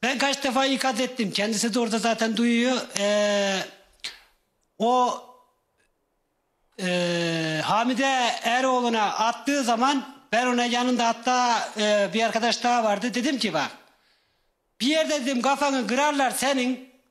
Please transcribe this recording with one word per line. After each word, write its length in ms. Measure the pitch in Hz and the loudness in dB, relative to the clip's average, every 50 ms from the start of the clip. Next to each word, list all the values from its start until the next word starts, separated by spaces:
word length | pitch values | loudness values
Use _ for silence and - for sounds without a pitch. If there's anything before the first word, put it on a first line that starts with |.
| - | 0
Ben 160 | 240 277 240 | -2 -2 0
kaç 260 | 233 277 277 269 - | 0 -2 -2 0 -2
defa 220 | 277 233 254 269 | 0 0 2 2
ikaz 340 | 269 277 240 - 262 254 208 | 2 0 0 0 -2 0 0
ettim. 300 | 262 247 254 - 233 190 - | -2 -4 -2 -4 -4 -4 -2
Kendisi 420 | - 196 214 226 202 214 233 196 | -2 -2 -2 -2 0 -2 0 0
de 40 | 247 | 0
orada 180 | 233 226 202 233 | 0 0 -2 -2
zaten 380 | 190 233 226 226 226 226 226 | 0 0 0 0 0 -2 0
duyuyor. 400 | 202 233 240 233 233 240 254 254 240 - - - - | 0 2 2 2 2 2 2 0 0 -4 -4 -4 -2
Ee, 600 | 196 202 208 208 208 208 202 202 202 196 196 185 185 - - - _ _ _ _ _ - - - - _ _ _ _ _ _ _ _ _ _ _ | 0 2 2 2 2 2 2 2 0 0 0 -2 -4 -6 -12 -20 _ _ _ _ _ -16 -16 -16 -20 _ _ _ _ _ _ _ _ _ _ _
o, 440 | 208 233 247 254 247 - - - - - - - _ _ _ _ _ _ _ _ _ _ _ _ _ _ _ _ _ _ _ _ _ _ _ _ _ _ _ - | 0 2 2 2 2 2 0 -4 -10 -18 -20 -20 _ _ _ _ _ _ _ _ _ _ _ _ _ _ _ _ _ _ _ _ _ _ _ _ _ _ _ -8
e, 800 | 190 180 180 180 175 175 175 170 170 170 165 165 160 160 156 156 - | -4 -2 0 0 0 0 0 0 -2 -2 -2 -2 -2 -2 -4 -4 -2
Hamide 680 | - 180 208 233 247 254 208 269 269 269 262 247 226 - - - | 0 0 2 2 0 0 0 0 0 2 2 0 0 -2 -2 -2
Eroğlu'na 600 | 233 233 254 262 262 254 254 247 240 226 226 214 | 0 0 2 2 2 2 2 2 0 0 2 0
attığı 600 | 196 - - 214 226 233 233 - - 285 294 269 | 0 0 0 0 0 0 -2 -2 -2 -2 0 2
zaman 500 | 220 240 220 247 269 294 269 - - - - - _ - | 0 0 2 2 2 2 0 -2 -6 -16 -20 -10 _ -2
ben 140 | 220 247 | 0 2
ona 180 | 254 247 240 240 | 2 2 0 0
yanında 440 | 240 233 240 247 254 254 233 240 233 | 0 0 0 0 0 0 2 2 0
hatta, 600 | 226 233 - 254 254 247 247 240 233 214 - - - 214 | 0 0 -2 0 2 2 2 2 2 0 -2 -4 -4 -2
e, 280 | 214 - 208 208 - - 170 | 0 2 2 2 2 0 0
bir 100 | 220 226 | 0 0
arkadaş 400 | 233 196 226 214 240 214 - - | 0 0 0 0 0 0 0 0
daha 200 | 240 240 240 226 | 0 2 2 2
vardı. 300 | 214 202 202 190 247 196 | 2 0 0 -2 -4 -4
Dedim 240 | 240 226 294 311 247 | -2 -2 -2 -2 0
ki, 160 | 208 214 160 | -2 -2 -2
"Bak, 160 | 156 135 - - - - _ _ _ _ _ _ _ _ _ _ _ _ _ _ _ _ _ _ _ | -2 -4 -4 -6 -12 -20 _ _ _ _ _ _ _ _ _ _ _ _ _ _ _ _ _ _ _
bir 60 | 202 | 0
yerde," 340 | 254 302 320 311 262 311 294 247 | 0 2 2 2 0 0 -2 -2
dedim, 160 | 247 277 247 226 | -2 -2 0 0
"kafanı 440 | 262 277 277 285 285 277 269 247 | 0 0 2 0 0 0 0 -2
kırarlar 440 | 190 226 254 277 302 294 277 277 247 | 0 0 0 2 0 2 2 0 0
senin. 600 | - - - 262 285 262 247 247 262 240 - - _ _ _ _ | 0 -2 0 0 0 0 0 -2 -2 -4 -8 -20 _ _ _ _